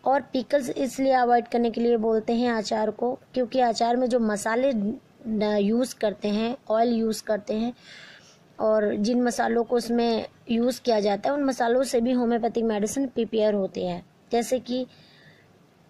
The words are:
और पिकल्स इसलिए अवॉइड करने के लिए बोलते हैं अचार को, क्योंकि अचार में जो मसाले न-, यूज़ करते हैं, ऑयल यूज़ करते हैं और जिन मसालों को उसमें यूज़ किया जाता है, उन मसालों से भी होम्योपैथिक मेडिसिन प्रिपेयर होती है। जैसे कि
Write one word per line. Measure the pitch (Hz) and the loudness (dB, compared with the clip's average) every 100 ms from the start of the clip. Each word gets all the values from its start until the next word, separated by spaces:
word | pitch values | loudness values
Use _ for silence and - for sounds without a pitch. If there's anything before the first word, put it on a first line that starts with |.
और | - 277 | 2 0
पिकल्स | - 262 240 285 254 | 0 -6 0 -2 -2
इसलिए | - 269 - 269 | -4 -4 -2 2
अवॉइड | 262 240 240 240 | 4 4 2 2
करने | 240 233 | 0 0
के | 226 | 0
लिए | 233 233 | 0 2
बोलते | 220 220 220 | 2 0 0
हैं | 233 247 | 0 0
अचार | 226 208 220 214 | 0 -2 -2 -2
को, | 214 240 254 - | -2 -4 -4 -8
क्योंकि | - 240 262 | -4 -2 2
अचार | 247 214 233 240 | 0 2 0 2
में | 254 | 2
जो | 247 | 2
मसाले | 220 208 220 226 262 | 0 0 -2 0 0
न-, | 233 202 247 _ _ 226 214 208 208 | 0 -2 -4 _ _ -6 -2 0 2
यूज़ | 202 233 254 - | 2 2 -2 -2
करते | 214 190 208 | -4 -4 -4
हैं, | 208 226 254 - | -2 -2 -6 -2
ऑयल | 220 240 | 0 2
यूज़ | 226 226 220 | 2 0 -4
करते | - 208 208 | -2 -4 -2
हैं | 214 233 247 - - - - - - _ - | -4 -4 -8 -18 -20 -20 -20 -20 -20 _ -2
और | 220 214 208 214 | 2 2 2 0
जिन | 208 247 | 0 2
मसालों | 247 233 233 233 | 0 0 0 0
को | 233 247 | 0 -2
उसमें | 233 240 233 226 - - - | 0 0 2 0 -4 -14 -4
यूज़ | 233 240 247 | 0 0 -2
किया | - 220 | 0 2
जाता | 208 202 233 | 2 0 0
है, | 285 | 0
उन | |
मसालों | 277 247 233 254 | 0 0 2 2
से | 262 254 | 2 0
भी | 233 | 2
होम्योपैथिक | 254 233 233 226 233 | 0 0 0 0 -2
मेडिसिन | 226 208 208 277 269 | 0 0 -2 -2 -4
प्रिपेयर | - 226 226 214 | -2 -2 2 2
होती | 208 190 190 185 | 2 -2 -4 -6
है। | 175 - _ _ | -6 -10 _ _
जैसे | 233 233 254 | -2 0 -4
कि | 247 247 247 - - - - - _ _ _ _ | -2 -6 -6 -12 -20 -20 -20 -20 _ _ _ _